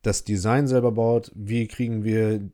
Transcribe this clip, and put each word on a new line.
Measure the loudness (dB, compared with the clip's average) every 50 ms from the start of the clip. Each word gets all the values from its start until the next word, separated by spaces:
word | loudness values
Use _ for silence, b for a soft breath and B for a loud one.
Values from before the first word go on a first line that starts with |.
das | -2 -2 -2 -2 -2
Design | -4 -4 -2 0 2 2 2 2
selber | 4 2 4 2 2
baut, | 2 2 2 2 2 0 -2 -4 -12
wie | -12 -6 -4 -2 -2 -2 -4
kriegen | -4 -6 -4 -4 -2 -2
wir | -2 0 0 2 2 0 0 -2 -4 -8